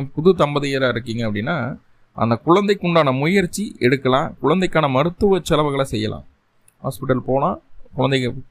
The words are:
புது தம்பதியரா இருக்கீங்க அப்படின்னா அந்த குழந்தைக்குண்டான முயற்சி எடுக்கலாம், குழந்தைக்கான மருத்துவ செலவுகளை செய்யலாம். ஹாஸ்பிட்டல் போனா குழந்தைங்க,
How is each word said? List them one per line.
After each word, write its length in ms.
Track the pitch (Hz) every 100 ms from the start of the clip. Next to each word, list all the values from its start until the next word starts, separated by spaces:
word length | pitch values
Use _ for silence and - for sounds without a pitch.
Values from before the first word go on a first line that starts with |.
புது 280 | 139 - 160
தம்பதியரா 560 | 180 147 143 143 135 131
இருக்கீங்க 340 | 117 120 113
அப்படின்னா 320 | 113 104 117 165 120 - _ _ _ -
அந்த 180 | 113 117
குழந்தைக்குண்டான 680 | - 180 196 202 180 170 147 131
முயற்சி 460 | 147 196 180 - 208 -
எடுக்கலாம், 580 | 123 135 131 127 160 -
குழந்தைக்கான 520 | 135 180 180 165 147
மருத்துவ 500 | 131 160 175 208 190
செலவுகளை 420 | - 151 151 139
செய்யலாம். 400 | 135 113 107 98 - _ _ _ _ _
ஹாஸ்பிட்டல் 440 | 127 - 127 127 -
போனா 240 | 135 151 208 - - - -
குழந்தைங்க, 320 | 131 135 123 135 -